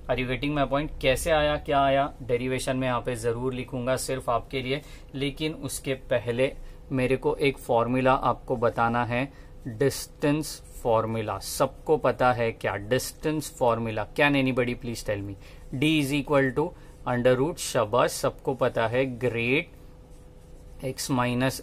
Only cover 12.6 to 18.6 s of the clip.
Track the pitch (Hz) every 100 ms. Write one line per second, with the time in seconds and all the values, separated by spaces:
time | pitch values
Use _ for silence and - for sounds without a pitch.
12.6 | 113 98 104 127 - - 156 156 - -
13.6 | 123 117 113 110 104 - 143 143 131 127
14.6 | 123 120 117 113 - 104 98 98 - -
15.6 | - 131 151 156 135 147 135 143 135 123
16.6 | 165 - - - 131 123 123 123 143 -
17.6 | - 131 107 123 165 - 135 - - 127